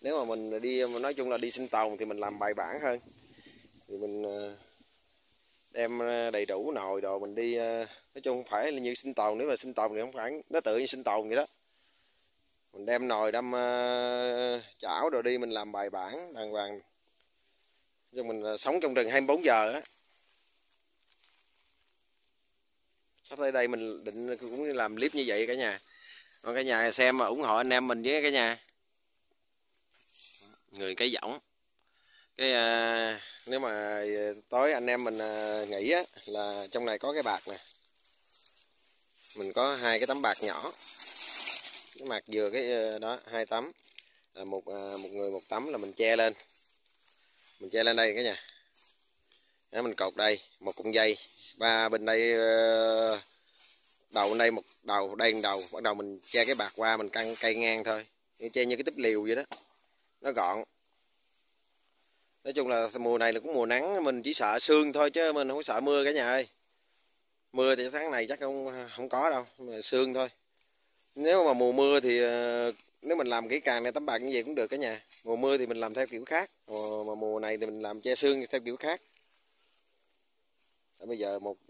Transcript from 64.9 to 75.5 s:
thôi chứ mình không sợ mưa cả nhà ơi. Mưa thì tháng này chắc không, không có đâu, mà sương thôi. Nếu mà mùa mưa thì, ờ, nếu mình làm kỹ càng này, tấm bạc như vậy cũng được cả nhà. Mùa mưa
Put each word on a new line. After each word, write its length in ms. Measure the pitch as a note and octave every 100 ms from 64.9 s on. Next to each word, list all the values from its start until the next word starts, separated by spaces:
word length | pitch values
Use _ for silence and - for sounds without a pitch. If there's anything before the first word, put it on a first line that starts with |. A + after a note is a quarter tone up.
thôi 180 | C#3+ D3
chứ 220 | E3 E3
mình 160 | D3 C3+
không 140 | C#3
sợ 180 | D3+ A2+
mưa 240 | C3+ C#3+
cả 60 | C#3
nhà 160 | D3+ A#2+
ơi. 200 | B2+ B2 _ _ _ _ _ _ _ _ _ _
Mưa 220 | B2+ C3
thì 160 | C3 B2+
tháng 180 | D3 D#3
này 160 | B2+ A2+
chắc 120 | C#3
không, 480 | C#3 C#3 C3+ B2+ A#2+
không 180 | - B2+
có 220 | B2+ D#3+
đâu, 160 | C3+ B2 -
mà 220 | B2+ A2+
sương 320 | - B2+ C3
thôi. 140 | B2+ B2+ _ _ _ _ _ _ _ _
Nếu 300 | - D3+ F#3 D#3+
mà 60 |
mùa 200 | B2 B2
mưa 280 | B2+ C#3 C#3+
thì, 220 | B2+ A#2+
ờ, 500 | A#2+ A#2+ A#2+ A#2+ A#2+ A2+ - _
nếu 140 | C#3 E3
mình 100 | B2
làm 220 | A#2 A2+
kỹ 120 | C#3
càng 220 | - A#2+
này, 100 | A#2+
tấm 140 | B2 D3
bạc 120 | A#2
như 120 | B2+
vậy 100 | C3
cũng 120 | A#2
được 120 | D3 A2
cả 100 | C3+
nhà. 280 | C3 A2 - -
Mùa 120 | A2+ A#2
mưa 220 | C3+